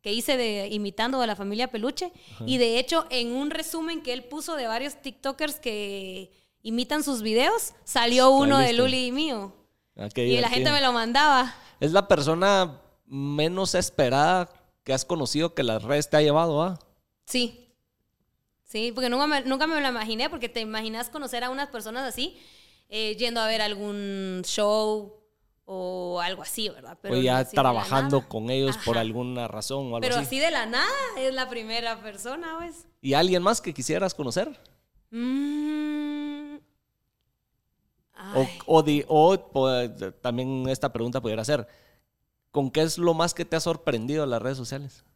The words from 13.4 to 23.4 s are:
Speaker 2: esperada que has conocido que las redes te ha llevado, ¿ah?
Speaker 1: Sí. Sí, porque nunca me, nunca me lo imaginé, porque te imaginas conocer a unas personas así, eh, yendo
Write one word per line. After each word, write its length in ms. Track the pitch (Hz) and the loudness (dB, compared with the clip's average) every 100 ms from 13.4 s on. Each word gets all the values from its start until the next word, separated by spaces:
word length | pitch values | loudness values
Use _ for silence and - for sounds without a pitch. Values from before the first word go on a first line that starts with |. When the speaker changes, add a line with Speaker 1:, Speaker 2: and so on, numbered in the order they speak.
| 156 185 190 | 0 0 0
Speaker 2:
esperada 760 | 185 180 - 127 135 156 185 175 - _ _ | 0 -2 2 2 4 4 4 0 -8 _ _
que 80 | - | -2
has 120 | 131 | -2
conocido 480 | - 170 127 147 165 | 0 -2 0 0 0
que 100 | 156 | 0
las 180 | 127 110 | 0 0
redes 260 | 107 147 147 | 0 0 2
te 80 | 151 | 4
ha 60 | |
llevado, 400 | 151 147 170 147 | 6 4 4 2
¿ah? 160 | 170 175 _ _ _ _ - | 0 -4 _ _ _ _ -4
Speaker 1:
Sí. 480 | 254 240 - _ _ _ _ _ _ _ _ _ _ | -2 -2 -6 _ _ _ _ _ _ _ _ _ _
Sí, 300 | _ 220 233 | _ -4 -4
porque 140 | 233 254 | -2 0
nunca 160 | 247 294 | 2 2
me, 140 | 294 | 0
nunca 240 | 254 262 311 | 0 0 0
me 140 | 320 | 0
lo 80 | 277 | -2
imaginé, 420 | 240 214 220 285 | -2 -4 -2 -4
porque 180 | 302 233 | -4 -8
te 120 | 233 | -6
imaginas 500 | 220 214 220 220 233 | -6 -6 -6 -6 -8
conocer 320 | 311 277 240 | -8 -6 -6
a 80 | 247 | -4
unas 180 | 262 285 | -4 -6
personas 340 | 247 214 233 269 | -8 -10 -8 -8
así, 320 | 233 285 - - - _ _ _ | -6 -8 -8 -20 -20 _ _ _
eh, 280 | 214 214 208 | -6 -6 -4
yendo 240 | 240 233 | -4 -2